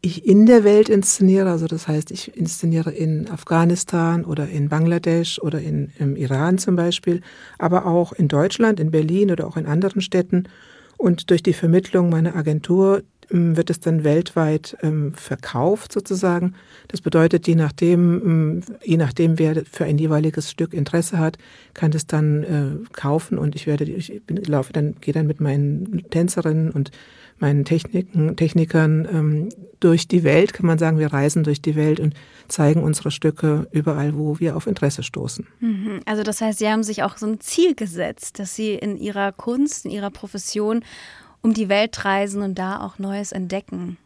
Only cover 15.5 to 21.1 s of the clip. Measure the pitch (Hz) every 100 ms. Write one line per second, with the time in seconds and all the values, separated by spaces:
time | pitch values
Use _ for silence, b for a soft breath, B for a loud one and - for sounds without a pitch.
15.5 | 120 151 214 - - 190 185 185 175 180
16.5 | B B B B - - 165 165 175 170
17.5 | 165 151 - 170 175 175 175 214 160 156
18.5 | 170 180 220 - 165 147 120 165 160 160
19.5 | 156 160 - 160 147 156 151 156 151 151
20.5 | - 170 170 143 170 170